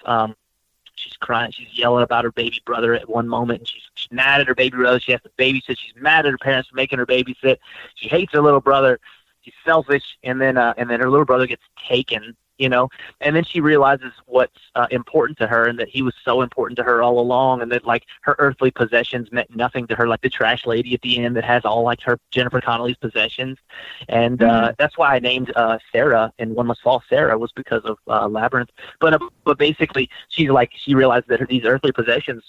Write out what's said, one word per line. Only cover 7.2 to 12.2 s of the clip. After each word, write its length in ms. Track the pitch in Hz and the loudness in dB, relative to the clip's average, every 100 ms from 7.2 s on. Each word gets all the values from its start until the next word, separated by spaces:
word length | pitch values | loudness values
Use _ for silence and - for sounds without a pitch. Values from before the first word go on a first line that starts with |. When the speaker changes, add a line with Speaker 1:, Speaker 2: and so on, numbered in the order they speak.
| 127 - 135 127 - - - - | -2 -2 0 0 -4 -20 -20 -16
Speaker 1:
She 140 | - | -2
hates 240 | 160 190 | -2 0
her 80 | 151 | 2
little 180 | 147 139 | 4 4
brother. 380 | 139 139 135 120 - _ _ _ | 4 4 4 2 -4 _ _ _
She's 120 | - _ | -20 _
selfish, 540 | - 165 139 139 - - | 0 0 2 -2 -2 -14
and 200 | 131 131 | -8 0
then, 160 | 135 127 | 2 2
uh, 160 | 117 120 | 2 0
and 140 | 120 | -2
then 100 | 120 | 0
her 100 | 127 | 2
little 160 | 143 131 | 2 4
brother 220 | 127 127 | 2 2
gets 160 | 117 _ - - | -4 _ -20 -4
taken, 480 | 127 135 110 | -2 -2 -8